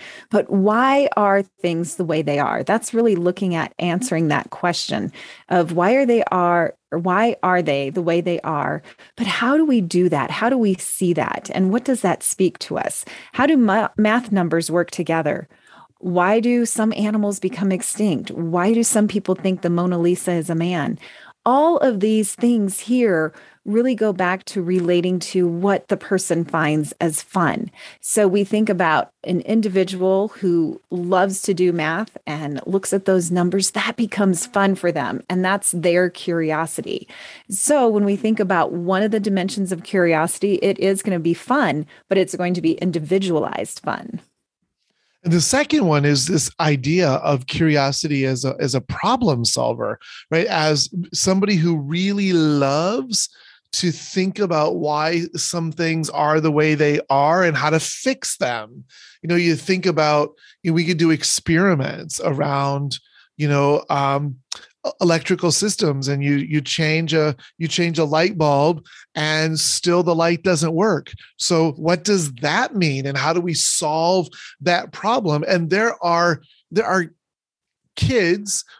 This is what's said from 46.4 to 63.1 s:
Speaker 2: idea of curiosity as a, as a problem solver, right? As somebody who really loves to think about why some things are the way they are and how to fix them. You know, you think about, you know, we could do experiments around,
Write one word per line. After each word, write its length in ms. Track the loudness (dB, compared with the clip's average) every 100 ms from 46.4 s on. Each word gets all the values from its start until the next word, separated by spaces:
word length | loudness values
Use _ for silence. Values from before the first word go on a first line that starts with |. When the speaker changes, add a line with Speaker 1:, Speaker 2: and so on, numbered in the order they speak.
| -2 -2
Speaker 2:
idea 540 | 0 2 2 2 2
of 340 | 2 0 -2 -2
curiosity 760 | 0 2 2 2 0 -2 -2 0
as 180 | -2
a, 100 | -4 -2
as 160 | -2 -2
a 40 |
problem 640 | -4 -4 -2 0 2 0
solver, 540 | 0 -2 -2 -2 -4 -6 -12 -20 -4
right? 160 | -2 0
As 420 | 0 2 0 -2 -4 -8
somebody 440 | -4 0 2 2 2
who 220 | 2 0
really 540 | -2 -2 -2 0 0
loves 960 | 2 2 2 2 0 0 -2 -4 -4 -6 -10 -20 -20 _
to 180 | -4 -2
think 480 | -4 -6 -2 -2 -2
about 380 | -2 0 0 0
why 460 | -2 -2 0 -2 -4
some 380 | -6 -6 -4 -6
things 360 | -2 -2 -2 -4
are 300 | -2 2 2
the 120 | 2
way 240 | 2 2 2
they 240 | 2 2 0
are 320 | 2 4 4
and 140 | 2 2
how 140 | 0
to 100 | 0
fix 560 | -2 -6 -4 -4 -6 -4
them. 480 | -4 -4 -8 -18 -20 -20 -20 -14
You 80 | -2
know, 60 |
you 220 | 2 2 0
think 280 | 0 0
about, 460 | 0 2 4 4 0 _ -20 _
you 80 | -2
know, 60 | 0
we 80 |
could 120 | 0 2
do 140 | 2
experiments 1080 | 2 0 -2 0 2 4 2 0 -6 -10 -6
around, 800 | -4 -2 0 0 -2 -2 -4 -8 _